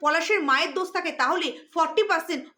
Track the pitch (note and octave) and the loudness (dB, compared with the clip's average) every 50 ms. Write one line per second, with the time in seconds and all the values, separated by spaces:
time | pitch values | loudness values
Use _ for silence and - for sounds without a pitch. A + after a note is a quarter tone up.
0 | D4 D4 D4+ E4 E4 D#4+ G#4+ G4 D#4 C#4 C4 C#4 E4 - - F#4+ F#4 F4+ - F4+ | 0 2 2 2 2 2 0 0 2 2 2 2 2 0 -2 -4 -4 -4 -4 -6
1 | E4+ D#4+ D4 - B3+ C4+ E4+ F4+ F4+ C4 - - - _ - E4+ D#4+ D#4+ - - | -4 -4 -2 0 0 0 0 0 -2 -4 -6 -8 -14 _ 0 0 0 2 2 0
2 | G#4 G#4 F4+ D#4+ - - E4 C#4 - - _ | 2 2 2 0 0 -4 -6 -8 -8 -10 _